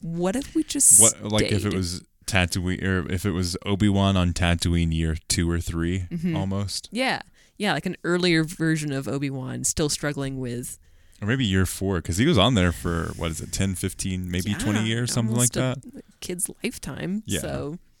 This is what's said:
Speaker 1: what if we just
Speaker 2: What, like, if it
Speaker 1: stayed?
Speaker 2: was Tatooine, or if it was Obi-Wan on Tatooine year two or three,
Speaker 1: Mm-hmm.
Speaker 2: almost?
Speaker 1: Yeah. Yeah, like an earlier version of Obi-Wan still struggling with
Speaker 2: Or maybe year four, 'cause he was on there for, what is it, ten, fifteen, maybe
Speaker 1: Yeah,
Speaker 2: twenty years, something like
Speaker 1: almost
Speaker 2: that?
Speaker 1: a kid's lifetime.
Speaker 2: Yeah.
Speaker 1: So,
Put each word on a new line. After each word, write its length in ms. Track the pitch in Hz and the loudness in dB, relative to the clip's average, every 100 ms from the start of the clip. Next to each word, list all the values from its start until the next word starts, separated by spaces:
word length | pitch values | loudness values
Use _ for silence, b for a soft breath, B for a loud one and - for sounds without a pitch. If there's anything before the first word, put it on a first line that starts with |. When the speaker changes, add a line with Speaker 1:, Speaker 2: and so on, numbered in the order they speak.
Speaker 1:
what 360 | 165 170 180 247 | -8 -2 -2 -2
if 180 | - | -2
we 80 | 320 | -4
just 360 | - 285 - - | -2 4 6 8
Speaker 2:
What, 320 | 214 - 107 | 8 6 -2
like, 140 | 107 104 | 0 2
if 60 | |
it 80 | 101 | 0
Speaker 1:
stayed? 140 | 101 | 0
Speaker 2:
was 280 | 92 87 90 - _ - | -2 -4 -6 -14 _ -2
Tatooine, 560 | 95 87 95 87 92 | 2 2 0 -2 -2
or 260 | 95 92 - | 0 -2 -2
if 140 | 92 | -4
it 60 | 104 | -2
was 260 | 85 90 90 | -2 -2 -4
Obi-Wan 520 | 101 98 104 98 98 95 | -2 2 4 4 4 4
on 160 | 87 | 2
Tatooine 600 | 85 87 85 87 85 85 | 2 2 2 2 2 2
year 240 | 80 80 78 - | 2 0 -2 -2
two 220 | 90 85 | 0 2
or 100 | 85 | 0
three, 460 | - 82 85 95 90 | -2 -2 -2 -2 -4
Speaker 1:
Mm-hmm. 260 | 170 175 160 | -4 -2 -2
Speaker 2:
almost? 520 | 95 98 101 - - | -2 -4 -4 -8 -8
Speaker 1:
Yeah. 300 | 220 262 151 - b b - | -4 -2 -4 -8 b b -6
Yeah, 160 | 202 | -2
like 140 | 143 185 | -2 -4
an 100 | 156 | -6
earlier 400 | 160 175 180 160 | -2 2 4 2
version 500 | 156 - 160 156 147 | 2 0 0 0 -2
of 140 | 135 135 | -4 -4
Obi-Wan 560 | 139 139 135 127 123 | -4 -4 -6 -8 -4
still 260 | 127 - 147 | -2 0 0
struggling 520 | - 147 143 135 131 | 0 -4 -4 -6 -6
with 360 | 127 120 131 - b b b b | -6 -6 -8 -14 b b b b
Speaker 2:
Or 60 | 104 | -2
maybe 160 | 135 110 | 2 4
year 180 | 95 92 | 4 2
four, 360 | - 95 90 | 0 -2 -2
'cause 140 | - 90 | 0 2
he 80 | 147 | 4
was 100 | 101 | 6
on 180 | 113 | 6
there 180 | 110 90 | 6 4
for, 400 | - 87 82 82 82 | 2 -2 -2 -2 -4
what 140 | 82 | -4
is 100 | 80 | -4
it, 120 | 95 | -6
ten, 240 | - 98 95 | -2 -2 -2
fifteen, 520 | 95 - 98 92 90 | -6 -4 -4 -4 -2
maybe 220 | 87 101 | -2 -2
Speaker 1:
Yeah, 80 | 101 | -2
Speaker 2:
twenty 260 | 110 107 110 | 0 0 0
years, 240 | 117 120 | -2 -2
something 240 | 123 113 120 | 0 0 2
like 200 | 123 - | 0 0
Speaker 1:
almost 260 | 127 127 247 | -2 -4 -10
Speaker 2:
that? 80 | 269 | -18
Speaker 1:
a 20 | - - | -20 -14
kid's 300 | - 180 - - | -10 -8 -8 -8
lifetime. 580 | - - 156 131 165 208 - | -8 -8 -12 -8 -6 -6 -4
Speaker 2:
Yeah. 140 | - | -4
Speaker 1:
So, 360 | 147 139 143 175 _ _ | -4 -6 -8 -10 _ _